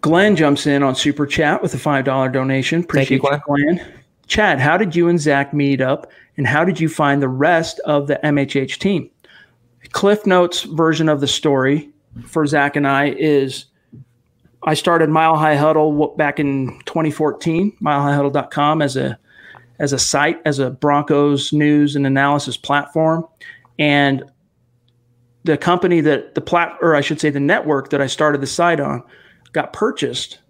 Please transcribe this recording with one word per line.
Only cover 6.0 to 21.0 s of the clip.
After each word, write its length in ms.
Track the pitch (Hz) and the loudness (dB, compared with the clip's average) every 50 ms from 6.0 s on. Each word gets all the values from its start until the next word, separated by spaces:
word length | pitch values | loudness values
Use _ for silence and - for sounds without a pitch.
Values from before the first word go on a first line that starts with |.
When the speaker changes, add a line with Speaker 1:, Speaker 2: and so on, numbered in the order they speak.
| - - - - - _ _ - | -4 -16 -20 -20 -20 _ _ -4
Speaker 1:
and 80 | 139 | -4
how 180 | 120 131 147 165 | 0 0 2 2
did 160 | 180 175 156 | 0 0 -2
you 100 | 160 160 | -2 -4
find 320 | 156 - 156 143 139 143 | 0 0 0 2 2 2
the 60 | 139 131 | 0 -2
rest 520 | 127 131 143 160 175 165 165 - - - - | -2 0 2 2 2 2 0 -2 -8 -10 -4
of 220 | - 151 143 143 143 | -2 0 -2 0 -2
the 160 | 143 - - | -4 -2 0
M 120 | 151 147 143 | 0 0 0
H 180 | 139 135 - | 0 0 -2
H 240 | 139 135 127 - - | -4 -4 -4 -8 -4
team? 300 | - 190 202 165 123 - _ _ _ _ _ - - _ _ _ _ _ _ _ _ - | -2 -2 -2 -2 -4 -8 _ _ _ _ _ -20 -20 _ _ _ _ _ _ _ _ -12
Cliff 340 | _ - - 196 208 208 - | _ 0 2 2 2 2 2
Notes 380 | 208 185 180 180 175 175 - - | 2 4 4 4 2 0 -6 -8
version 460 | - 160 151 165 160 160 143 160 156 | -8 -2 0 0 2 2 2 2 0
of 120 | 151 143 | 2 0
the 60 | 139 139 | 0 -2
story 600 | - - - 156 139 135 131 135 143 156 151 - _ _ _ _ - - - - | -2 -2 0 0 0 2 2 2 0 -2 -4 -8 _ _ _ _ -20 -20 -20 -8
for 180 | - 165 156 | -4 -2 -2
Zach 300 | 143 143 151 143 143 143 | 0 2 0 0 0 0
and 120 | 151 143 139 | -2 0 0
I 280 | 139 135 143 147 - - | 0 0 0 -2 -2 -2
is 480 | 151 156 147 143 135 135 131 - - _ _ _ _ _ - - - _ _ _ _ _ _ _ _ _ _ _ - | 0 2 2 2 0 -2 -6 -12 -16 _ _ _ _ _ -20 -20 -20 _ _ _ _ _ _ _ _ _ _ _ -2
I 120 | - 156 | -2 -2
started 340 | 156 - - 170 165 165 147 | 0 2 2 2 4 2 2
Mile 260 | 156 160 160 160 160 | 2 2 4 4 2
High 200 | 151 156 156 151 | 2 2 2 2
Huddle 360 | 139 147 156 160 156 156 156 | 2 2 2 4 4 2 2
w-, 260 | 151 147 151 143 - - | 2 0 -2 -2 0 -2
back 220 | 156 143 143 - | -2 -2 -2 -2
in 400 | 151 143 139 135 131 123 - - - | -4 -2 -2 -2 -4 -6 -8 -12 -16
twenty 260 | - - 170 160 156 | -8 -4 -2 -2 -2
fourteen, 640 | 143 - 160 151 139 - - 170 160 165 190 208 - _ | -2 0 -2 -2 -2 -2 -4 -2 0 0 0 -2 -4 _
mile 220 | - 156 147 143 | -2 -2 0 0
high 120 | 143 143 143 | 2 0 0
huddle 180 | 143 143 143 | 2 0 0
dot 200 | 143 147 135 - | 0 -2 -4 -4
com, 300 | - 151 143 147 156 160 | -4 -2 0 0 2 0
as 140 | 151 139 127 | 0 -2 -2
a, 240 | 131 135 135 120 - _ _ _ - - - - - - _ _ _ | -2 -4 -4 -6 -8 _ _ _ -20 -20 -20 -20 -20 -20 _ _ _
as 140 | - 143 139 | -2 -2 -2
a 60 | - | -2
site, 420 | - - - 143 143 151 170 165 - | -2 -2 0 0 0 0 -2 -2 -2
as 140 | 156 143 135 | -2 -2 0
a 120 | 135 123 | -2 -4
Broncos 800 | 127 - - 147 143 143 | -4 -2 0 2 2 2